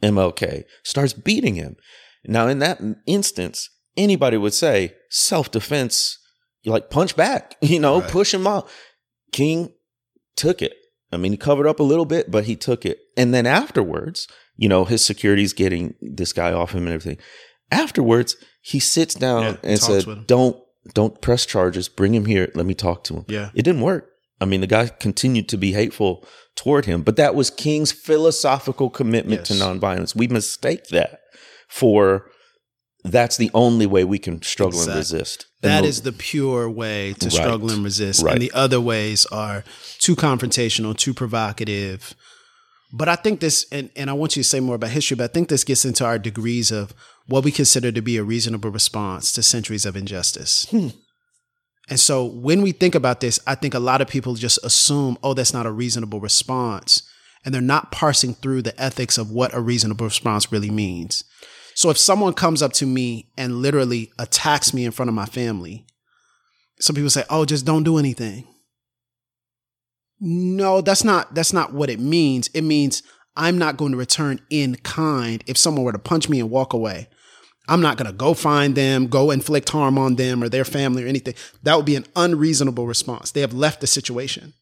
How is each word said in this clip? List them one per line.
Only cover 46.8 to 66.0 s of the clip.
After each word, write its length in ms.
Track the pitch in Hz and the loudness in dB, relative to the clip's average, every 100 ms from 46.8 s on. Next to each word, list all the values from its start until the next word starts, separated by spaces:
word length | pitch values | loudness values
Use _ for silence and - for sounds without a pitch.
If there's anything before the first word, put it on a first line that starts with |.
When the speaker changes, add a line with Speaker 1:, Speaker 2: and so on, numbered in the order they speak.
| 101 - - _ - | -8 -12 -20 _ -2
Speaker 2:
what 180 | 131 | 0
we 80 | 139 | 0
consider 400 | 143 139 - 123 | 2 2 2 0
to 100 | 117 | -2
be 160 | 113 117 | -2 -4
a 60 | |
reasonable 460 | 104 117 117 113 107 | -2 -2 -2 -4 -6
response 600 | 104 - 107 101 92 - | -2 -2 -2 -8 -6 -6
to 80 | - | 0
centuries 440 | 113 120 107 107 101 | 0 0 -4 -6 -6
of 100 | 98 | -6
injustice. 720 | 98 98 87 - - - - | -8 -4 -4 -4 -2 -2 0
Speaker 1:
Hmm. 200 | 226 165 - _ _ _ _ _ _ _ _ _ | 0 -2 -6 _ _ _ _ _ _ _ _ _
Speaker 2:
And 80 | 131 | 0
so 240 | - 139 123 | 2 2 -2
when 360 | 117 127 175 | -4 0 2
we 100 | 196 | 2
think 220 | - 180 170 | 2 2 2
about 260 | 127 123 | 0 0
this, 180 | 123 - - | -2 -2 -2
I 80 | 135 | -4
think 180 | 143 | -2
a 60 | 131 | -2
lot 220 | 123 131 | 0 2
of 80 | 135 | 0
people 260 | 139 123 117 | -2 -4 -6
just 240 | 117 - | 0 -2
assume, 560 | 123 - - 143 139 123 | 2 2 2 2 0 -2
"Oh, 100 | 139 | -2
that's 200 | 135 123 | 0 0
not 120 | 127 113 | -2 -4
a 60 | |
reasonable 480 | 110 123 120 113 104 | -4 -4 -4 -6 -8
response." 840 | 101 - - 127 120 101 - - - _ _ _ - | -2 -2 0 -4 -4 -6 0 0 0 _ _ _ -6
And 80 | 131 | -2
they're 60 | |
not 320 | 123 147 - | 2 2 0
parsing 400 | - 156 139 127 | 0 2 2 0
through 300 | 117 135 131 | -4 -4 -2
the 140 | 113 - | -4 -4
ethics 360 | 131 127 123 - | -6 -4 -2 -2
of 140 | 110 | -2
what 220 | 110 123 | -2 -2
a 80 | 123 | 0
reasonable 440 | 113 120 107 107 113 | -2 0 0 -2 -4
response 460 | - 117 104 - | -2 0 0 0
really 180 | 110 104 | -2 -2
means. 540 | 107 101 87 85 - - _ - - - - | -2 -2 -4 -6 -6 -8 _ -20 -20 -16 -2
So 140 | 175 | 0
if 80 | 147 | 4
someone 360 | - 196 202 | 4 4 4
comes 280 | - 175 160 | 2 0 2
up 120 | 143 | 0
to 120 | - 139 | 0 0
me 460 | 131 127 113 - - | 0 -2 -4 -10 -8
and 240 | 127 123 | -6 -2
literally 500 | 135 143 131 120 110 - | 0 2 2 -2 -4 -10
attacks 540 | 120 - 160 147 - | -4 -2 2 2 2
me 100 | 131 | -2
in 80 | 120 | -4
front 160 | 110 123 | -2 -2
of 80 | 110 | -2
my 120 | 104 | -4
family, 580 | 127 120 104 87 110 _ _ | -6 -6 -6 -10 -16 _ _